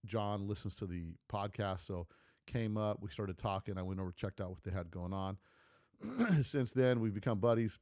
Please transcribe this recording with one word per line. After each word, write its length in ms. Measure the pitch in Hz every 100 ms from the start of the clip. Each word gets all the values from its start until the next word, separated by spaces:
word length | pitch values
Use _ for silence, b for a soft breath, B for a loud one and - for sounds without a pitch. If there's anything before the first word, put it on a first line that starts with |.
John 440 | 101 107 104 104 98
listens 260 | 101 101 -
to 100 | 98
the 180 | 87 82 82 _
podcast, 500 | 104 101 - 101 92
so 260 | - 90 85 b b b -
came 300 | 120 113 107
up. 260 | 107 104
We 60 | 104
started 260 | - 101 87
talking. 380 | 107 98 104 95
I 40 |
went 180 | 92 95
over, 120 | 92
checked 280 | - 101 -
out 100 | 92
what 120 | 92
they 80 | -
had 200 | 92 87
going 220 | 90 90
on. 240 | 95 95 101 b b b b b _
<clears throat> 400 | 214 262 233 165
Since 300 | 131 147 123
then, 280 | 127 127 123
we've 140 | 110
become 240 | 104 123 107
buddies. 400 | 117 113 110 -